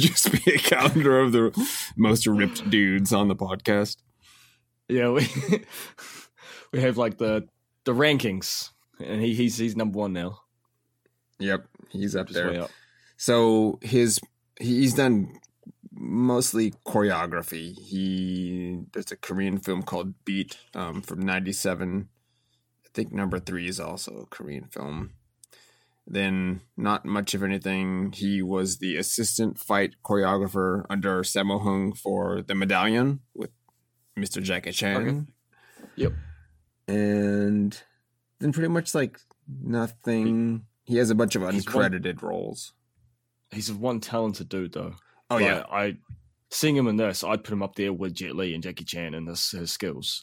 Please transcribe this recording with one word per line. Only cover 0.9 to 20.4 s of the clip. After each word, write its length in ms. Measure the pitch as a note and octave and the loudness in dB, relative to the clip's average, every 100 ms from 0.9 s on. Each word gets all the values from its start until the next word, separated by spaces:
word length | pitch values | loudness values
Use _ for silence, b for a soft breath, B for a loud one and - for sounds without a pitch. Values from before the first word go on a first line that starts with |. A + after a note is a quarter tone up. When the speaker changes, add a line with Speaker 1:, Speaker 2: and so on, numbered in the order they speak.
| D3+ C#3 C3 | 6 6 8
Speaker 1:
of 120 | C3 | 8
the 360 | A#2 A2+ - C4+ B B B | 6 4 2 -2 B B B
most 300 | G#2+ A2+ A2+ | 6 6 4
ripped 420 | G#2 G2+ - G#2 | 4 2 0 2
dudes 440 | G#2+ G2 F#2+ G2 | 4 6 4 4
on 140 | G2+ G2+ | 4 4
the 60 | F#2 | 2
podcast. 640 | F#2 F#2+ - G#2 G#2 - _ _ b b b b b _ - | -2 -2 2 2 0 -4 _ _ b b b b b _ -2
Speaker 2:
Yeah, 220 | B2 A#2+ | 0 2
we, 160 | C3+ A#2+ C3+ C#3 G3+ - B B B | 2 0 -2 0 0 -2 B B B
<laughs> 720 | B B B _ - - - | B B B _ -20 -20 -6
we 80 | C3 | 0
have, 160 | B2+ A#2 | 2 2
like, 220 | A#2 - | 0 0
the, 280 | A2 G#2+ - _ _ _ - | 0 0 -4 _ _ _ 0
the 80 | |
rankings, 760 | B2 D3+ C#3 A#2 F#2+ - - - _ _ - | 4 4 4 2 -2 -4 -6 -8 _ _ -14
and 220 | C#2+ G#2+ | -6 -2
he, 120 | A#2 A2+ | 0 2
he's, 220 | A#2+ A2+ | 2 0
he's 180 | A#2 A2 | -2 0
number 220 | G#2+ G2+ | -2 -2
one 140 | G2+ | -2
now. 260 | F2+ F2 G#2 _ _ _ _ _ _ _ _ _ - | -4 -6 -10 _ _ _ _ _ _ _ _ _ -6
Speaker 1:
Yep, 280 | G2 F#2+ - _ - | -2 -2 -4 _ -12
he's 260 | F#2+ G2+ F#2+ | -6 -2 -2
up 120 | F#2 | -4
Speaker 2:
Just 100 | F2+ | -2
Speaker 1:
there. 100 | F2 | -2
Speaker 2:
way 80 | F2 | -2
up. 140 | E2+ b b b b b | -6 b b b b b
Speaker 1:
So 600 | - A#2 A2+ A2 A2 - | 2 6 6 6 4 0
his, 380 | A2 B2+ A#2 G#2 - _ _ - | 0 4 4 2 -4 _ _ -8
he's 340 | A#2+ B2 C3+ A#2 | 0 2 4 4
done 420 | C3 G#2+ F2 - _ _ - - - - | 4 4 0 -8 _ _ -20 -20 -20 -12
mostly 800 | B1 G#2+ B2 B2 - A2+ G#2+ - - | -4 0 2 2 2 2 0 -2 -2
choreography. 880 | A2 G#2 E2 E2+ E2+ E2 E2 E2+ F#2+ | 2 2 2 -2 -4 -6 -8 -10 -14
He, 1040 | - F#2+ F#2+ F#2 F#2 F2+ F2+ F2+ F2+ F2+ - | -8 -4 -2 -2 -2 -4 -4 -4 -6 -8 -8
there's 180 | G2+ - | -10 -10
a 40 | - | -10
Korean 420 | - F#2+ G2 F#2+ | -6 -2 -2 -2
film 220 | G2 F#2 | -2 -4
called 300 | - F2 F#2+ - - | -4 -6 -6 -8 -4
Beat, 320 | G2 | -4